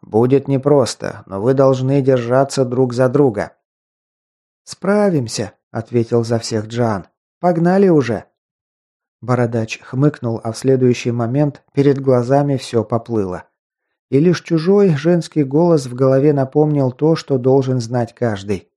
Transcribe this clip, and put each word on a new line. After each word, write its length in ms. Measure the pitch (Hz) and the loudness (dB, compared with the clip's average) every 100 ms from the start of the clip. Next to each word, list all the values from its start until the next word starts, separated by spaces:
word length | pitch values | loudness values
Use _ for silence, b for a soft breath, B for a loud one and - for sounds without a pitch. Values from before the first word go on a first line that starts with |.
"Будет 440 | - 107 123 135 135 | 0 0 2 0 0
непросто, 760 | 135 143 147 113 - 50 104 - | -2 2 2 0 -4 -12 -12 -10
но 140 | 98 | -4
вы 140 | 110 | 0
должны 480 | 135 135 131 131 143 | 2 2 2 0 0
держаться 640 | 131 131 117 127 139 - | 2 0 0 0 0 -2
друг 280 | 127 120 131 | -2 0 -2
за 160 | 120 127 | 0 0
друга". 440 | 139 139 101 78 _ _ _ _ _ _ _ _ _ _ _ | 2 2 0 -8 _ _ _ _ _ _ _ _ _ _ _
"Справимся", 880 | - - 180 208 202 160 117 - 98 _ _ 120 | -20 -8 -2 2 2 0 -4 -6 -8 _ _ -10
ответил 480 | 110 120 117 120 | -4 -2 0 0
за 140 | 113 117 | 0 -4
всех 280 | - 113 110 | -2 -6 -6
Джан. 400 | 117 117 101 80 _ _ _ | -4 -2 -2 -8 _ _ _
"Погнали 500 | 175 165 170 190 196 | -2 2 2 4 4
уже". 360 | 156 117 104 - _ _ _ _ _ _ _ _ _ | 4 2 -4 -8 _ _ _ _ _ _ _ _ _
Бородач 580 | 117 120 120 117 113 - | -4 -2 0 -2 -6 -8
хмыкнул, 600 | - 127 147 - 117 113 | -10 0 0 0 -8 -6
а 100 | 113 | -8
в 60 | 110 | -4
следующий 520 | 131 131 127 120 123 | 0 2 2 0 -2
момент 520 | 120 117 131 147 - _ | -4 -2 0 -2 -4 _
перед 280 | - 139 139 | 0 2 2
глазами 560 | 135 127 120 139 143 135 | 2 0 2 0 0 -2
все 260 | - 117 | -2 -4
поплыло. 640 | 107 120 - 117 95 90 - _ _ _ _ _ _ | -2 -4 -4 -4 -4 -6 -12 _ _ _ _ _ _
И 80 | 135 | 2
лишь 240 | 170 165 | 2 0
чужой 540 | - 165 165 202 202 143 | -2 -2 2 2 4 2
женский 480 | 156 175 160 156 | 0 0 -2 -4
голос 420 | 135 143 175 160 135 | 0 2 2 2 0
в 80 | |
голове 380 | 123 135 135 147 | 0 2 4 2
напомнил 600 | 143 131 147 151 147 131 | 2 0 0 2 2 0
то, 220 | 120 151 | 0 0
что 220 | 160 - 135 | 0 -2 -2
должен 440 | 123 135 131 127 | 2 2 2 -4
знать 340 | 113 123 117 | -4 -4 -6
каждый. 560 | - 120 101 98 95 _ | -4 -4 -4 -6 -8 _